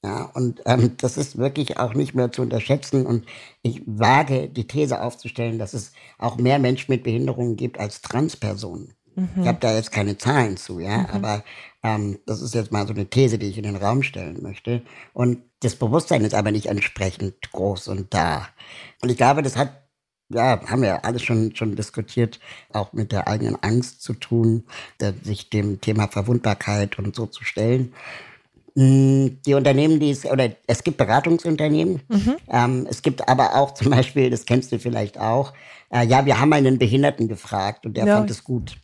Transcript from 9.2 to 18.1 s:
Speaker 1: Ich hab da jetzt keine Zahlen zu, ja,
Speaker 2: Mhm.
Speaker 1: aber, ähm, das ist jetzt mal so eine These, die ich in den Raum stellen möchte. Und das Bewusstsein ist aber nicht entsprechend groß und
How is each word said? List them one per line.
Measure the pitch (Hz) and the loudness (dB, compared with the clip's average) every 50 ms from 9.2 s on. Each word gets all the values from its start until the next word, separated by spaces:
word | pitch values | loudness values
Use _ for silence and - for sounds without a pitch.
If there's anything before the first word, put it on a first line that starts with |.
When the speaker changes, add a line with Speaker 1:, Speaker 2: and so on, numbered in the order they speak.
| 185 180 - 185 | -6 -4 -2 0
Speaker 1:
Ich | 180 | 0
hab | - - - | 0 0 2
da | - 117 110 | 0 0 0
jetzt | 110 110 - | 0 -2 -2
keine | - 107 101 101 98 | -2 -2 -2 -2 -4
Zahlen | - - 120 143 143 120 107 95 | -2 0 2 4 4 2 2 0
zu, | 92 - - 90 87 | -6 -10 -12 -10 -8
ja, | 85 98 104 113 | -4 -2 0 0
Speaker 2:
Mhm. | 95 87 | 0 0
Speaker 1:
aber, | 98 101 101 107 104 107 - - - - - - _ _ - | -2 -4 -2 -2 -4 -4 -6 -12 -20 -20 -20 -20 _ _ -2
ähm, | 113 110 107 104 101 98 - _ | -2 -2 0 -2 -4 -6 -8 _
das | - 110 107 | -8 -8 -6
ist | 123 127 110 | -6 -4 -4
jetzt | 120 107 - | -4 -4 -2
mal | 110 104 101 | -2 -4 -2
so | 101 107 | -2 -4
eine | 104 101 | -6 -6
These, | - - 123 135 123 110 104 | 0 2 4 4 4 2 0
die | 107 | -4
ich | 101 95 | -6 -8
in | 110 104 | -6 -6
den | 101 101 | -6 -6
Raum | 95 98 101 117 135 135 | -2 0 0 0 0 0
stellen | 135 - - 92 76 82 - - | -2 -6 -10 -12 -10 -10 -12 -12
möchte. | 95 98 - _ 117 120 120 120 - - - - _ _ | -12 -14 -12 _ -4 -4 -4 -6 -10 -20 -20 -20 _ _
Und | - 123 123 120 120 - _ _ _ | 0 0 0 0 -2 -6 _ _ _
das | - 117 - | -4 -4 -2
Bewusstsein | - 131 110 117 170 165 - - 123 107 | -2 -2 0 0 0 0 2 0 2 2
ist | 107 - | 2 0
aber | 104 101 107 | 0 0 0
nicht | 104 107 104 | -2 -2 -2
entsprechend | - 101 104 - - - - 95 95 92 - 104 98 - _ - - | -2 -4 -2 -4 -4 -4 -4 -4 -4 -4 -4 -8 -8 -8 _ -20 -12
groß | - - 92 101 98 92 - | -8 -4 -2 -2 -4 -4 -8
und | - 98 95 95 - | -8 -8 -8 -8 -4